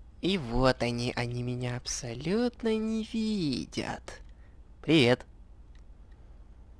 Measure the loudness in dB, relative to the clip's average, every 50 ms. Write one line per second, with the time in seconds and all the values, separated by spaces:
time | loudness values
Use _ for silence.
0 | -20 -20 -10 -4 -2 0 0 0 0 0 2 4 6 6 4 4 2 -2 0 0
1 | -2 -2 -2 -2 -2 -4 -4 -4 -4 -4 -4 -4 -4 -4 -6 -6 -6 -8 -8 -8
2 | -6 -8 -8 -6 -2 0 0 2 0 0 -2 -2 -2 0 0 0 0 -2 -2 -2
3 | -4 -4 -2 -2 0 0 0 0 0 0 -2 -2 -6 -6 -6 -6 -4 -4 -6 -8
4 | -10 -14 -16 -16 -16 -18 -20 -20 -20 -20 -20 -20 -20 -20 -20 -6 2 6 6 8
5 | 8 8 6 4 2 -6 -20 -20 -20 -20 -20 -20 -20 -20 -20 -20 -20 -20 -20 -20
6 | -20 -20 -20 -20 -20 -20 -20 -20 -20 -20 -20 -20 -20 -20 -20